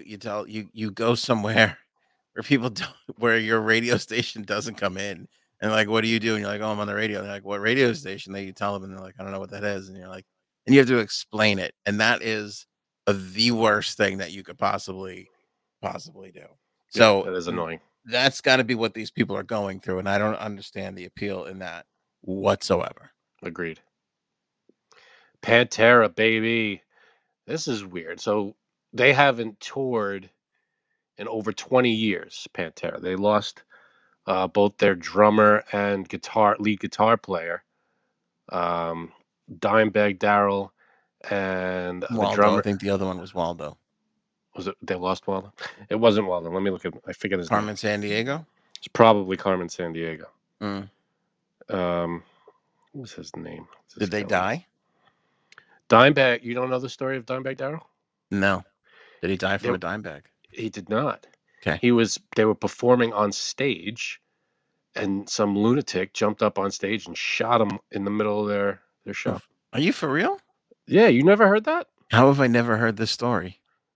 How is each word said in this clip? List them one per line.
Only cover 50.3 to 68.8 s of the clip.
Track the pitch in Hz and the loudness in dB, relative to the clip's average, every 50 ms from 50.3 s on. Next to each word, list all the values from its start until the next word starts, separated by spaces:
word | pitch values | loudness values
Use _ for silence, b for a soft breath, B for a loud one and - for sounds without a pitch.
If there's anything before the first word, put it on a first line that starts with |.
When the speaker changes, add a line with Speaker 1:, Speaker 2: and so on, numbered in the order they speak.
| _ _ _ _ _ - | _ _ _ _ _ -10
Speaker 1:
Mm. | 104 101 101 98 101 101 _ _ _ _ _ _ _ _ _ _ _ _ _ _ - - | -8 -8 -8 -8 -10 -14 _ _ _ _ _ _ _ _ _ _ _ _ _ _ -14 -8
Speaker 2:
Um, | 104 95 90 87 87 87 85 85 85 82 - b b b b b b _ _ _ _ _ _ _ | -6 -4 -2 -2 -2 -2 -2 -4 -6 -8 -12 b b b b b b _ _ _ _ _ _ _
what | - 143 | -18 -16
was | 127 107 - | -16 -16 -16
his | - - - - | -18 -18 -16 -14
name? | 82 78 78 78 76 78 _ | -14 -14 -14 -14 -16 -18 _
What's | _ _ _ _ - | _ _ _ _ -10
Speaker 1:
Did | - | -6
Speaker 2:
this | 107 95 | -6 -4
Speaker 1:
they | 92 104 101 | -4 -4 -4
Speaker 2:
guy? | 95 | -2
Speaker 1:
die? | - 90 92 101 120 170 - _ _ _ _ _ _ _ b b b b b b b b b b b b b b b b b - | -2 0 0 0 -4 -6 -8 _ _ _ _ _ _ _ b b b b b b b b b b b b b b b b b 4
Speaker 2:
Dimebag, | 110 113 127 143 151 143 135 127 120 113 123 | 6 8 8 8 6 4 4 2 2 0 -2
you | 117 120 | -6 -6
don't | 127 127 131 | -4 -4 -2
know | 127 127 | -4 -4
the | 131 131 | -6 -6
story | - - 135 131 135 131 | -10 -8 -6 -6 -6 -6
of | 113 | -6
Dimebag | - 127 131 131 131 135 127 | -8 -8 -8 -6 -8 -8 -8
Darrell? | 135 139 156 165 - _ _ _ _ _ _ _ _ - | -8 -8 -8 -10 -14 _ _ _ _ _ _ _ _ -6
Speaker 1:
No. | 101 101 98 98 95 92 95 _ _ _ _ b b b b b b b | -2 0 2 2 2 0 -2 _ _ _ _ b b b b b b b
Did | b 90 | b -4
he | 98 87 | -2 -2
die | 95 95 98 - | -2 -2 -2 -2
from | 117 123 | -2 -2
Speaker 2:
There | 120 | -4
Speaker 1:
a | 90 | -2
dime | 87 85 95 107 | -4 -6 -8 -8
bag? | 104 87 76 71 - _ _ _ _ _ | -8 -12 -14 -16 -18 _ _ _ _ _
Speaker 2:
He | - - 113 110 | -12 -10 -10 -8
did | - 104 90 82 | -8 -10 -8 -4
not. | 107 113 147 139 107 - _ - _ _ _ _ _ _ | -2 -2 -2 -2 -4 -6 _ -20 _ _ _ _ _ _
Speaker 1:
Okay. | - 92 78 - | -4 -4 -2 2
Speaker 2:
He | - 123 | 4 4
was, | 123 117 113 101 - - _ - - | 6 6 4 4 0 -4 _ -6 0
they | - 107 | 2 2
were | 110 101 | 2 2
performing | - - 98 - - - 120 123 123 120 117 110 | 0 -2 -6 -4 0 4 4 4 4 4 2 2
on | 104 107 101 | 0 0 0
stage, | 95 - - - - - 135 143 107 82 85 104 120 - - - - - _ _ _ _ _ _ _ _ _ _ _ _ _ _ - | 0 -4 -6 -8 -6 -4 -2 -2 -2 -4 -6 -10 -10 -8 -10 -10 -12 -14 _ _ _ _ _ _ _ _ _ _ _ _ _ _ -10
and | 101 104 98 98 98 101 - | -6 -4 -2 -2 -4 -4 -6
some | - - 107 101 101 101 | -2 0 0 0 2 2
lunatic | 104 113 123 147 - - - 92 95 - - | 4 4 4 2 0 -2 -4 -4 -4 -4 -4
jumped | - 110 104 104 - | -2 -2 -2 0 0
up | 110 104 - - | -2 -2 0 0
on | 98 98 | -4 -4
stage | - - - 98 110 104 - | -4 -4 -4 -4 -4 -4 -6
and | - 82 - | -10 -10 -8
shot | - - - - 113 113 120 117 | -6 -4 -2 -2 0 2 2 2
him | 110 101 95 - - _ | 2 2 -2 -6 -10 _
in | - 104 98 | -8 -6 -4
the | 104 | -4
middle | 104 107 104 107 104 104 | -2 -2 0 0 0 -2
of | 104 104 | -2 -2
their, | 104 101 101 101 95 - | -2 -2 -2 -2 -4 -6